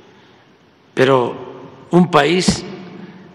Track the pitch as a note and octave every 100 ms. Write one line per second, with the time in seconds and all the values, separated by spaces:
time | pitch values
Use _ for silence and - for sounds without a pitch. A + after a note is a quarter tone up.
0 | - - _ _ _ _ _ _ _ -
1 | C3 C3 A#2+ - - - - - - F3
2 | F3 D#3 C#3+ F3+ E3+ - - - - -
3 | - - -